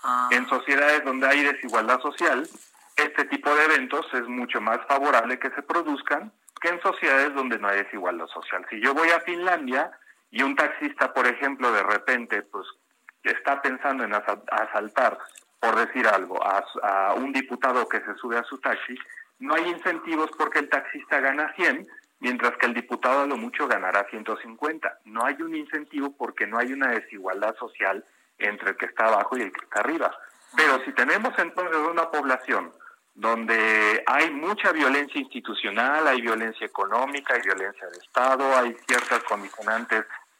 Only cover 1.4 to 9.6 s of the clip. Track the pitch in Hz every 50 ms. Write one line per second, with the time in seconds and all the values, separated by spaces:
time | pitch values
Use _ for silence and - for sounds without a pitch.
1.4 | 143 143 139 - - 123 113 113 110 113 127 123 - 147 - - - 156 135 127
2.4 | 156 - - - - - _ - - - - - 151 151 - - 139 - 139 135
3.4 | - 143 143 151 151 156 156 139 131 127 139 151 156 - - 123 120 117 123 123
4.4 | 120 117 - 120 104 110 113 123 - - 139 139 139 147 135 120 113 120 127 127
5.4 | - 135 - - - - - 339 330 311 285 269 - - 147 151 202 220 - _
6.4 | _ _ - - - 170 175 175 - 196 180 - 180 156 135 135 139 147 139 139
7.4 | 131 123 117 107 104 101 101 101 98 - - 101 90 90 87 85 82 82 - 85
8.4 | - - - 90 90 - 113 107 113 131 139 147 165 165 170 165 165 175 175 170
9.4 | 175 185 180 165